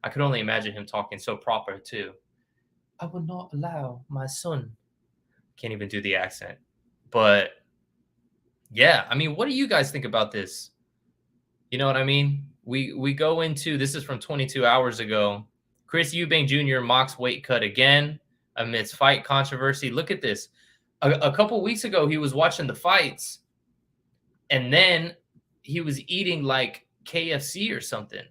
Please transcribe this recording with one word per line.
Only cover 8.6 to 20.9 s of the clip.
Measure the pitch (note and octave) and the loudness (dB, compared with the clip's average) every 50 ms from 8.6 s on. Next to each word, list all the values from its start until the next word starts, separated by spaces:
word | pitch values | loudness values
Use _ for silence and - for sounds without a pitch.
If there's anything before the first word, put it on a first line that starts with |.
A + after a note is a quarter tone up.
| _ _ | _ _
yeah, | - G#2+ B2+ D#3+ D#3+ A#2 - - | -2 2 4 4 4 4 0 -2
I | A#2+ | -2
mean, | C3+ D#3+ D#3 D3 | -2 -2 -2 -2
what | E3 A#3+ | -4 -4
do | C#4+ C4+ | -2 0
you | C4 C#4 | -2 -2
guys | A#3 G#3 D#3 C#3 C#3 | 0 2 0 0 0
think | C#3+ C#3+ C3+ | -4 -8 -8
about | A#2 G#2+ A2+ G#2+ G#2 | -2 -2 -2 -2 -2
this? | - G#2+ F#2+ F2+ - - - - _ _ _ _ _ _ _ _ _ _ _ _ _ _ _ _ _ _ _ _ | -4 -8 -8 -8 -10 -16 -16 -18 _ _ _ _ _ _ _ _ _ _ _ _ _ _ _ _ _ _ _ _
You | - | -4
know | B2+ C#3 | 0 2
what | C3+ C3+ | 2 2
I | C3 C3+ | 2 2
mean? | C3+ C#3 C#3+ C#3+ C#3+ C#3+ - - - - _ _ | 4 4 4 4 2 0 -2 -6 -10 -18 _ _
We, | - B2 C3+ C3+ G#2+ C#2+ | -4 -4 -2 -2 -4 -6
we | - C3 C#3 C#3 | -2 -2 -2 0
go | C#3 D#3+ D#3 E3 E3 | 2 2 2 2 2
into, | E3 D#3+ D3+ D3 - E3 D3+ | 0 -2 -2 -4 -4 -4 -2
this | C#3 C3+ C#3 C#3 | -2 -2 -2 -4
is | D#3 C3+ | -6 -8
from | - C3+ A#2+ | -8 -8 -10
twenty-two | - - D#3 C#3+ C3+ C3+ - C#3 B2 | -8 -6 -4 -4 -4 -2 0 2 4
hours | A#2+ A#2+ C3 B2+ B2 A2+ A2 | 6 6 6 4 2 -2 -4
ago. | A#2 G#2+ G#2+ G#2+ G#2 G#2 G2+ G#2 G#2+ _ _ _ _ _ _ _ _ | -4 0 2 2 2 2 0 -4 -10 _ _ _ _ _ _ _ _
Chris | _ - E3 E3 C#3+ D#3+ | _ 0 0 0 0 0
Eubank | E3+ F3 D3+ E3 D#3+ D3 | -4 0 2 2 2 4
Junior | C#3 C#3 D3 D3 C#3 C3 B2+ | 4 2 2 2 2 0 0
mocks | B2 A#2 B2 B2+ C3 C3 - | 2 4 4 4 4 2 -2
weight | - B2 B2+ - C#3 - | -4 -2 -2 -2 -4 -2
cut | - B2+ A#2 G#2+ | -2 0 0 0
again | G#2 G2 B2+ C3 C#3 C#3+ D3 D3 D3 D3+ - _ _ _ _ _ _ _ | 0 4 6 8 8 8 6 6 2 -6 -10 _ _ _ _ _ _ _
amidst | - A2+ A#2 A#2 A2+ G#2+ G#2+ - | -6 -4 -2 -2 -4 -4 -4 -2
fight | - C#3 C3+ C#3+ - - | 4 4 4 4 4 0
controversy. | - C#3 C3+ C3+ C3+ C#3 B2+ C3 C#3 C3+ C#3 C#3+ B2+ | 0 0 0 2 0 -2 -2 0 0 0 0 -4 -4
Look | A#2 C#3 E3 - | -4 -4 -4 -4
at | F#3+ - | -4 -4
this. | - A#2+ G2+ - - - _ _ _ _ _ _ _ _ | -2 -4 -4 -4 -6 -16 _ _ _ _ _ _ _ _